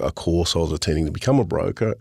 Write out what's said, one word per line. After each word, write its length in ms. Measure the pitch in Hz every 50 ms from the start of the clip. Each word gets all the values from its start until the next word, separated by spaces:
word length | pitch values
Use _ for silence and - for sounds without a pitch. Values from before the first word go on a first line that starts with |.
| -
a 80 | 67
course 440 | - - - - 82 85 87 - -
I 40 | 85
was 120 | 82 80
attending 340 | 78 78 - - 78 78 80 78
to 40 |
become 280 | 82 85 - 123 135 139
a 60 | 117
broker, 500 | 78 82 - 90 90 98 - 113 110 - -